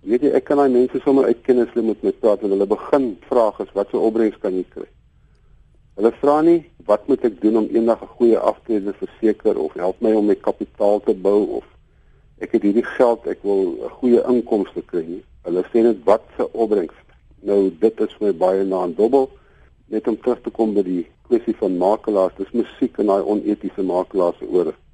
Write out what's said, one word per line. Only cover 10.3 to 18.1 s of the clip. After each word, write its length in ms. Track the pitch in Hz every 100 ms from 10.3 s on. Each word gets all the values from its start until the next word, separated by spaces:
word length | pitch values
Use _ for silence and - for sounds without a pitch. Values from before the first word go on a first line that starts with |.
| 95
kapitaal 640 | - - 104 - 101 104
te 140 | -
bou 300 | 98 92 104 98 58
of 60 | - _ _ _ _ _ _ _
ek 120 | -
het 100 | 113
hierdie 220 | 101 104 120 -
geld, 300 | 123 117 -
ek 120 | 90
wil 340 | 101 98 92 - -
'n 40 |
goeie 320 | - 127 120 -
inkomste 540 | 123 - 107 92 90 -
kry 200 | 87 82
nie." 160 | 92 - -
Hulle 200 | 90 87
sê 200 | 92 117
net, 140 | 117 104 -
"Wat 160 | 151 - -
se 140 | 120
opbrengs?" 400 | - 110 101 82 - _ _ _ -
Nou, 300 | 101 101 95 80
dit 200 | 107 -
is 140 | 107